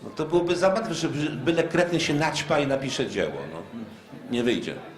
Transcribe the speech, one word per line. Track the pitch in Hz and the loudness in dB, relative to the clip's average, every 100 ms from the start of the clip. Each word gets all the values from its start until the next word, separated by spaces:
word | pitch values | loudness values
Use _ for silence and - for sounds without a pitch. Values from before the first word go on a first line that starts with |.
No | 110 | -12
to | - | -6
byłoby | 156 175 170 175 | 2 2 4 4
zabawne, | 190 196 220 | 4 2 -2
że | 165 160 | -2 -2
by-, | 131 151 | 0 -2
byle | - 127 165 | -2 0 2
kretyn | 165 170 175 170 | 2 2 2 2
się | - | 2
naćpa | 147 156 - - 156 | 2 2 0 0 2
i | 139 | 2
napisze | 135 135 - 117 | 0 -2 -2 -2
dzieło. | 98 80 69 71 | 0 0 -2 -8
No, | 80 - 117 110 - - - - | -10 -10 -12 -12 -14 -18 -16 -4
nie | 120 | 0
wyjdzie. | 120 101 80 71 - | 2 2 0 -8 -10